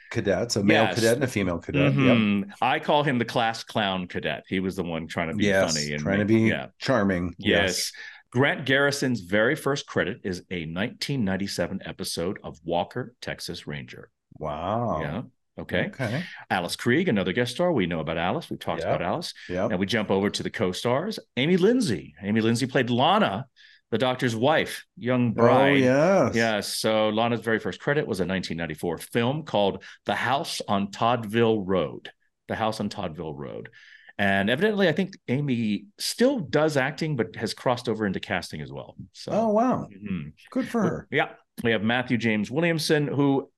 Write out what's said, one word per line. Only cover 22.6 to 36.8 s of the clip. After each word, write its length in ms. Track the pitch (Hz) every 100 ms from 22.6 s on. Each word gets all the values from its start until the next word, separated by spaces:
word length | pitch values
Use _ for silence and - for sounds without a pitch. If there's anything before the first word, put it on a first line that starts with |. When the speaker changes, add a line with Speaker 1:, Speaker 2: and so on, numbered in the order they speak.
| 131
Speaker 2:
played 240 | 143 123
Lana, 560 | 120 151 208 151 98 - _ - - -
the 80 | 110
doctor's 380 | 127 127 127 110
wife, 500 | 131 156 - - - -
young 320 | 117 127 120
Speaker 1:
Oh, 120 | 104
Speaker 2:
bride. 380 | 117 127 139 139
Speaker 1:
yes. 560 | 127 135 170 196 120 117
Speaker 2:
Yes. 420 | 117 104 98 -
So 300 | 110 110 107
Lana's 300 | 107 117 117
very 180 | 117 107
first 200 | 95 90
credit 260 | - 143 -
was 140 | 95
a 60 | 87
nineteen 320 | 95 87 82
ninety-four 400 | 82 78 87 80
film 460 | - 120 120 151
called 400 | 156 - 98 196 - - -
The 100 | 202
House 460 | 120 139 165 - -
on 240 | 101 98
Toddville 720 | - 117 123 110 113 113 110 92
Road. 460 | 92 71 55 - - _ _ -
The 60 | 98
House 260 | 110 107
on 80 | 101
Toddville 460 | - 92 78 80 71
Road. 320 | 67 55 - - - - - -
And 300 | 101 98 98
evidently, 380 | 131 208 196 185
I 40 |
think 220 | 151 185 - -
Amy 580 | 131 143 117 110 101 - -
still 400 | - - 247 277
does 360 | 156 147 156
acting, 400 | 143